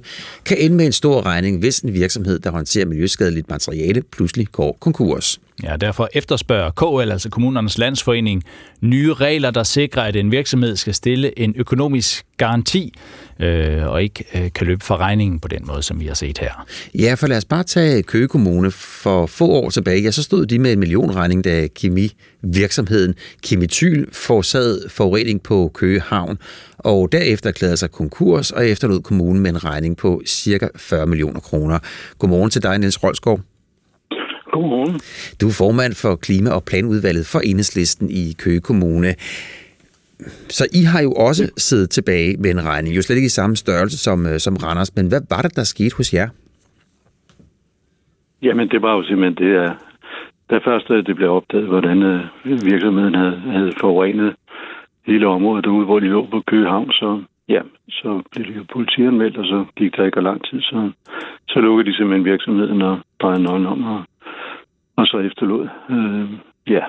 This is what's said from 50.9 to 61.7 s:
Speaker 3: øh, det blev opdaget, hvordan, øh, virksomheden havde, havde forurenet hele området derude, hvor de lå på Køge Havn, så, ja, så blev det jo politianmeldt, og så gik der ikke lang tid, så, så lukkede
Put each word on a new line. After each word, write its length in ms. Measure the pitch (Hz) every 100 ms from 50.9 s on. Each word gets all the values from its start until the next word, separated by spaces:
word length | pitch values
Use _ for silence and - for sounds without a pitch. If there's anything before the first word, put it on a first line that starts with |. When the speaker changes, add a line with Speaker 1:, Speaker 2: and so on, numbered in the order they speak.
Speaker 3:
øh, 140 | 110 98
det 80 | 87
blev 140 | 92 90
opdaget, 280 | - 104 104
hvordan, 300 | 90 85 92 98
øh, 80 | 90 85 - 131 131 95
virksomheden 440 | 95 104 98 101 90
havde, 160 | 90 90 127 95
havde 160 | 95 -
forurenet 480 | 101 90 95 107 104 - _ - - - - _ -
hele 200 | 107 104
området 360 | 92 104 107 101
derude, 200 | 104 98
hvor 140 | 104
de 80 | 95 101
lå 60 | 90
på 60 | 110 -
Køge 200 | 110 95
Havn, 160 | 98 - -
så, 80 | 107 101 - _ -
ja, 120 | 104 - _ -
så 200 | - 113 98 -
blev 120 | 123 104
det 80 | 107
jo 60 | 92 123
politianmeldt, 640 | 113 - 123 120 110 107
og 80 | 92
så 140 | 98 92 -
gik 120 | 98 -
der 100 | 95
ikke 160 | - 92
lang 100 | 104 -
tid, 120 | - -
så, 80 | 117 104 - - - - - -
så 60 | 123
lukkede 240 | 110